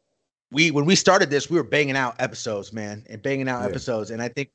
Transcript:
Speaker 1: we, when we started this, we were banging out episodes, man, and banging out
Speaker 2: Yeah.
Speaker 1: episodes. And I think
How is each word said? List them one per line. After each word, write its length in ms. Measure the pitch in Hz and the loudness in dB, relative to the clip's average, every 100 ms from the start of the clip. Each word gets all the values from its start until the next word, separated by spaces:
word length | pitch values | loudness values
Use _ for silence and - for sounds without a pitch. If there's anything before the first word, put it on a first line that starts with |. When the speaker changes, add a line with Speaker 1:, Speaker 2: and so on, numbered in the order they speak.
| _ _ _ _ - | _ _ _ _ -6
Speaker 1:
we, 180 | 135 165 | 2 2
when 120 | 143 | 4
we 120 | 147 190 | 4 4
started 340 | - 190 170 | 6 6 6
this, 200 | 139 - | 2 2
we 60 | 170 | 0
were 80 | |
banging 320 | 120 147 143 135 | 2 0 2 0
out 200 | 127 - | -2 -2
episodes, 520 | 127 110 - 104 95 | -6 -6 -6 -6 -8
man, 320 | 110 104 104 - | -10 -10 -10 -14
and 140 | 110 | -8
banging 260 | 135 135 131 | -4 -2 -2
out 140 | 123 | -4
Speaker 2:
Yeah. 40 | 123 | -4
Speaker 1:
episodes. 440 | 87 - 113 104 | -6 -4 -4 -4
And 120 | 113 | -6
I 60 | 120 | -6
think 220 | 131 139 | -6 -8